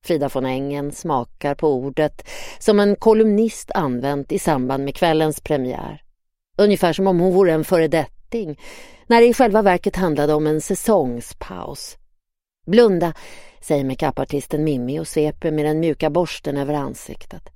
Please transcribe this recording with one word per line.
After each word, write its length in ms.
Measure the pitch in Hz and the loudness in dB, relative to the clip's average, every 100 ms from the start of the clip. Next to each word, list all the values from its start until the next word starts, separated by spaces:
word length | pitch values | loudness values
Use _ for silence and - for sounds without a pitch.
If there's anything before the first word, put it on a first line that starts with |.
Frida 240 | - 160 139 | -2 -2 -2
von 180 | 135 131 | -4 -4
Engen 460 | 127 139 143 143 | -4 -6 -6 -8
smakar 600 | 143 170 135 120 - 147 | -8 -4 -4 -4 -8 -6
på 140 | 143 156 | -2 0
ordet 600 | 131 135 135 151 - - - - - | 0 -4 -2 -2 -2 -16 -14 -14 -4
som 220 | - 208 | 2 4
en 160 | 202 202 | 4 2
kolumnist 720 | 226 220 220 202 226 - - | 4 4 4 4 0 -4 -8
använt 640 | - 147 123 135 143 139 | -4 -2 -2 -4 -4 -4
i 60 | 185 | -4
samband 460 | - 143 127 135 | 0 0 0 -2
med 120 | 139 - | -4 0
kvällens 440 | 170 156 156 147 | 0 2 0 -2
premiär. 640 | - 151 127 - - - - _ _ _ _ - | -4 -2 -2 -6 -10 -14 -20 _ _ _ _ 2
Ungefär 340 | 208 196 180 | 2 4 2
som 140 | 156 190 | 2 2
om 140 | 175 | 2
hon 140 | 185 | 4
vore 180 | 185 190 | 4 4
en 120 | 156 | 2
föredetting, 960 | 151 175 160 160 - - - 233 180 143 - - - - - | 2 2 2 0 -2 -12 -10 -8 -8 -10 -16 -20 -20 -20 2
när 140 | 233 | 6
det 60 | 233 | 6
i 80 | |
själva 280 | 226 240 202 | 6 4 6
verket 340 | 202 180 202 185 | 4 2 0 0
handlade 380 | 185 147 147 | 0 2 2
om 120 | 151 156 | 2 2
en 140 | 156 | -2
säsongspaus. 1400 | - 190 - 202 131 120 - - - 185 - 139 - - _ _ _ _ _ _ - | -2 -4 2 2 2 -4 -12 -16 -14 -12 -12 -14 -16 -20 _ _ _ _ _ _ 2
"Blunda", 480 | 208 233 180 165 - - - - _ | 4 4 4 -2 -6 -16 -20 -20 _
säger 240 | - 147 | -2 -2
makeupartisten 800 | 135 131 151 - 139 143 - 147 | 0 -2 -4 -2 -4 -4 -4 -2
Mimmi 360 | 156 135 123 147 | -2 -2 -4 -6
och 80 | 156 | -4
sveper 420 | 160 151 - 170 | -2 -2 -2 -4
med 140 | 151 | -2
den 160 | 151 156 | 0 0
mjuka 300 | 165 143 156 | -2 -2 -2
borsten 460 | 156 170 - 151 143 | 0 -2 -4 -6 -4
över 180 | 139 | -2
ansiktet. 680 | 147 135 139 - - - - - | -4 -6 -12 -16 -16 -16 -18 -20